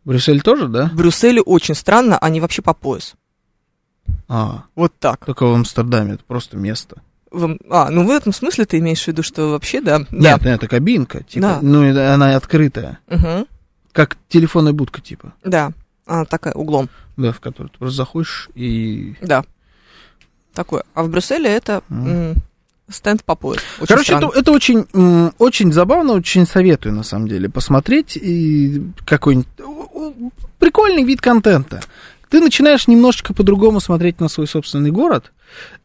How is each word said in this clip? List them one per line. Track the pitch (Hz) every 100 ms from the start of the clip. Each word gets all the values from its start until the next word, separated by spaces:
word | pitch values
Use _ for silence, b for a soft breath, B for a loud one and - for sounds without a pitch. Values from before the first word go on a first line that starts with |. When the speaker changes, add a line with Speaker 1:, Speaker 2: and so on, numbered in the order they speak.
Speaker 1:
В | 143
Брюсселе | 131 151 143
тоже, | 214 277 139
да? | 117 156
Speaker 2:
В | 160
Брюсселе | 170 - 240 240
очень | - 175 - 151
странно, | - 220 247 175
они | 160 160
вообще | 165 -
по | -
пояс. | - 139 120 - - _ _ _ _ _ _ _ _ - - -
Speaker 1:
А. | 117 107 117 - -
Speaker 2:
Вот | 170 -
так. | 135 120 -
Speaker 1:
Только | 127 123
в |
Амстердаме | 117 117 - 120 117 104
это | 101 -
просто | 123 - 98
место. | 98 110 - - _ _ _
Speaker 2:
В | 175 165
Ам-, | 160 -
а, | 175 139
ну | 165 190
в |
этом | 285 208
смысле | - 285 311 208
ты | 165
имеешь | 170 160
в | -
виду, | 165
что | 156 - 156
вообще, | 147 - 262
да? | 214 151 143
Speaker 1:
Нет, | - 151 143
Speaker 2:
Да. | 131 113
Speaker 1:
это | 110
кабинка, | 123 170 233 123 -
типа, | - - 196
Speaker 2:
Да. | 151
Speaker 1:
ну, | 139 147
и | 139 139
она | 135 139 139 156
открытая. | - 160 151 120 71 - -
Speaker 2:
Мгм. | 170 165 175 269 - _ _ _
Speaker 1:
Как | - 147 - _
телефонная | 165 165 170 151
будка, | 147 127 -
типа. | - - - -
Speaker 2:
Да, | 190 175 147 - _ _ -
она | 165 156
такая, | 165 160
углом. | - 156 143 135 b b -
Speaker 1:
Да, | 120
в | 113
которую | 123 - 131
ты | -
просто | 127 135
заходишь | - 165 160 - - -
и | 123 113 110 107 101 -
Speaker 2:
Да. | 180 135 - _ b b b b b b _ _ _
Такое. | - 175 147 -
А | 156
в | 165
Брюсселе | 175 - 320 269
это, | 214 - 208 -
Speaker 1:
Мгм. | 120 131
Speaker 2:
м, | 175 165 165 - _ _ _ -
стенд | - 202 214
по | - 160
пояс. | 139 120 - -
Очень | 156
Speaker 1:
Короче, | 240 285
Speaker 2:
странно. | 302 294
Speaker 1:
это, | 277
это | -
очень, | 294 - 226 -
м, | 190 180 170 170 -
очень | 247 - 185
забавно, | 156 185 339 302
очень | 202 - 185 170
советую, | 190 185 151 107 107
на |
самом | 110 101 110
деле, | 98 98
посмотреть. | 127 - 135 196 285 - -
И | 190 170 156 147 139 143 160 - -
какой-нибудь | 151 143 127 123 -
у-, | 262 302 -
у-, | 339 302 240 240 - - -
прикольный | 330 - 427 339
вид | 254 269
контента. | 247 233 214 165 135 98 B B B B _
Ты | 311
начинаешь | 320 - 294 269 -
немножечко | 233 247 - -
по-другому | 202 196 196 220 208
смотреть | - 170 175 170
на | 160
свой | - 151
собственный | 156 - 143 147
город. | 180 330 131 - _ B B B B